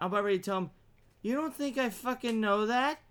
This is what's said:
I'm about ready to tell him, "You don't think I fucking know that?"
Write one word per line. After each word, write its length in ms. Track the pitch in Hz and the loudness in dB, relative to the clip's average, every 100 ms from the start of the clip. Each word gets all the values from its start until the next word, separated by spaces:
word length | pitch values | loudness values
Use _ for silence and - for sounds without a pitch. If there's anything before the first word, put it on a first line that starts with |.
I'm 80 | 180 | -2
about 160 | 202 | 0
ready 140 | 202 190 | 2 0
to 60 | |
tell 140 | 202 190 | 0 -2
him, 120 | 170 - - _ _ _ | -2 -8 -20 _ _ _
"You 120 | 214 | -2
don't 200 | 269 311 | -2 -2
think 240 | - 285 262 | -4 -2 0
I 120 | 247 | -2
fucking 500 | 180 247 247 240 226 | -2 -6 -2 0 2
know 260 | 214 202 214 | 4 4 4
that?" 340 | 247 277 302 - | 2 0 -2 -10